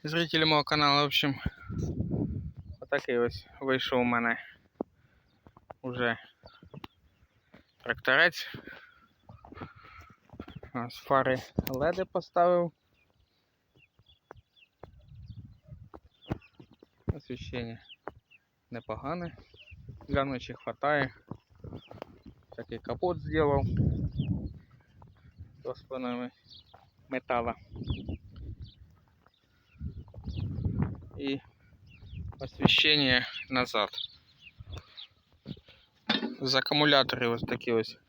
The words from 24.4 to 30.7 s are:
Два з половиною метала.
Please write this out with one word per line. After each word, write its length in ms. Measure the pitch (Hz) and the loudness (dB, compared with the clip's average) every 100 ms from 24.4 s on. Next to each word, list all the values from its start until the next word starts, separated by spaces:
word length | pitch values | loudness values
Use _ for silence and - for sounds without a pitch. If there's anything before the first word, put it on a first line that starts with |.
| - - - - _ - - - - - - - | -4 -12 -20 -20 _ -20 -20 -20 -20 -20 -20 -12
Два 100 | - | -10
з 80 | 127 | -10
половиною 500 | - 131 127 123 123 _ _ - _ - - _ _ | -10 -8 -4 -4 -6 _ _ -20 _ -20 -20 _ _
метала. 460 | 131 - 120 117 113 - - - - - - - - - - - - - - _ _ _ _ _ _ _ - 73 - - - - - - - - | -6 0 0 0 -4 -10 -10 -4 -4 -4 -10 -10 -14 -12 -12 -14 -18 -20 -20 _ _ _ _ _ _ _ -10 -10 -10 -16 -14 -10 -6 -6 -4 -4